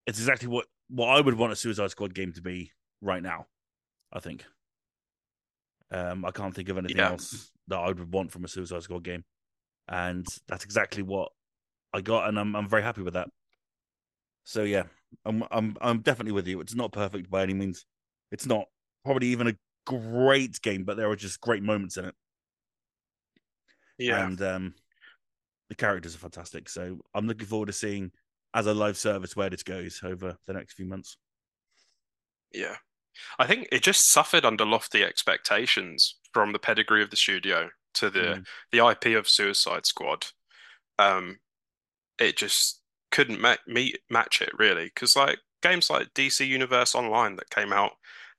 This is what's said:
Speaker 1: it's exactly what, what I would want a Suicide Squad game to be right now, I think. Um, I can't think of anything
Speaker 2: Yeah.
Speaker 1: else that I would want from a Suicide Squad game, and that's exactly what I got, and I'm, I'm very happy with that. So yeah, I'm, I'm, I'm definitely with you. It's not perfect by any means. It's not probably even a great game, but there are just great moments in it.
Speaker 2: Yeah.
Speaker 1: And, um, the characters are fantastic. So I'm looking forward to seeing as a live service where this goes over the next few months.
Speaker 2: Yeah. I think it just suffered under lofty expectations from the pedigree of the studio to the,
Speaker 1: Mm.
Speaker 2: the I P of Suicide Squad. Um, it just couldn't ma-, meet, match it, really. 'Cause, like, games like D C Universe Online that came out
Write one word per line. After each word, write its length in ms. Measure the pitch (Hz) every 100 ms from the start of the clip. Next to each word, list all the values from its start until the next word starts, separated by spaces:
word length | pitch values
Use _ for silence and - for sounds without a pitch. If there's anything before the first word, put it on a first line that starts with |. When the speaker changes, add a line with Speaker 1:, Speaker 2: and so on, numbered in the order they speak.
| -
Speaker 1:
it's 140 | 107
exactly 280 | 120 123 120
what, 200 | 120 - _ _
what 220 | 123 120
I 100 | 139
would 140 | 143
want 180 | 113 117
a 60 | 107
Suicide 340 | 117 104 98
Squad 220 | - 101
game 180 | 92 92
to 100 | 82
be 300 | 90 90 82 _ _ _
right 200 | 98 92
now, 260 | 90 82 - _ _ _ _ _ _
I 80 | -
think. 240 | 87 71 - _ _ _ _ _ _ _ _ _ _ _ _ _ _
Um, 340 | 92 87 92 92
I 60 |
can't 240 | 101 98 92
think 140 | 92
of 80 | 95
anything 200 | 92 95
Speaker 2:
Yeah. 120 | 98
Speaker 1:
else 400 | 90 - - - _ -
that 100 | 95
I 100 | 90
would 260 | 90 87
want 180 | 95 87
from 140 | 87 87
a 20 |
Suicide 360 | 92 85 87
Squad 200 | 82 87
game, 200 | 87 87 - _ _ _ _ _ -
and 380 | 90 90 90 87 - -
that's 180 | 92 98
exactly 380 | 107 101 101
what 260 | 95 95 87 - _ _ _ _ _
I 80 | 98
got, 260 | 95 110 98
and 120 | 104
I'm, 160 | 104 104
I'm 120 | 104
very 140 | 110
happy 180 | 107 107
with 120 | 90
that. 160 | 87 87 - _ _ _ _ _ _ _ _ _ _ -
So 180 | 113
yeah, 200 | 104 98 85 _ _ - 107
I'm, 180 | 110 -
I'm, 260 | 113 110 101
I'm 180 | 120 117
definitely 340 | 127 120 110
with 140 | 101 90
you. 140 | 92
It's 140 | 80 117
not 160 | 113
perfect 360 | 104 101 101 92
by 140 | 95
any 100 | 95
means. 320 | 95 98 87 - _ _ _ _
It's 140 | 107 123
not 200 | 110 - _ _ _
probably 240 | 135 135 123
even 200 | 123 120
a 80 | 104 _ _ -
great 760 | 127 113 117 131 139 127 -
game, 220 | 110 98 95
but 120 | 104
there 120 | 107
are 60 | 104
just 260 | 98 -
great 220 | 117 107
moments 340 | 101 107 92 -
in 80 | 92
it. 100 | - _ _ _ _ _ _ _ _ _ _ _ _ _ _ _ _ _ -
Speaker 2:
Yeah. 280 | 123 104 95
Speaker 1:
And, 160 | 92
um, 320 | 95 95 92 - _ _ - _ _ _ _ _ _
the 60 | 107
characters 400 | 110 95 82 80
are 40 |
fantastic. 500 | 87 85 - 80 73
So 300 | - 90 92 -
I'm 140 | 104 107
looking 200 | 110 104
forward 180 | 110 104
to 80 |
seeing 380 | 104 107 101 92 - _ _ _
as 140 | 113 107
a 60 |
live 240 | 107 104 95
service 380 | 110 101 92 -
where 140 | 98
this 140 | 90
goes 380 | - 92 87 -
over 340 | 90 90 92 85 -
the 60 |
next 200 | 95 -
few 120 | - 92
months. 320 | 95 - - _ _ _ _ _ _ _ _ _ _ _ _ _
Speaker 2:
Yeah. 220 | 101 - 107 - _ _ - - -
I 80 | 131
think 200 | 226 -
it 100 | 131
just 280 | 190 196 -
suffered 360 | 151 151 170 131
under 200 | 110 107
lofty 380 | 113 - 107
expectations 1160 | 92 - - - - 104 123 - 90 78 - - _
from 200 | 117 104
the 60 | 104
pedigree 420 | - 107 107 107
of 80 | 104
the 60 | 104
studio 540 | - 95 95 85 82 - _ -
to 140 | 104
the, 100 | 95
Speaker 1:
Mm. 280 | 87 92 92 - -
Speaker 2:
the 100 | 117
I 120 | 117
P 200 | 107 120 113
of 120 | 101
Suicide 580 | - 101 101 - 85 -
Squad. 400 | - - 78 - - _ - - - _ -
Um, 400 | 101 95 92 98 _ _ _ _ _ _ _ -
it 180 | 110 -
just 440 | 104 - - - _ _ _
couldn't 300 | - 131 110
ma-, 160 | 117 113 -
meet, 340 | 117 127 - -
match 320 | 113 - -
it, 100 | - -
really. 340 | 107 85 87
'Cause, 240 | - 123 139
like, 240 | 139 - _ _
games 260 | 170 180 -
like 240 | - -
D 160 | - 135
C 160 | - 135
Universe 480 | 131 127 123 123
Online 420 | 120 117 110 110 92
that 120 | -
came 240 | - 101
out 200 | 98 104 - - - -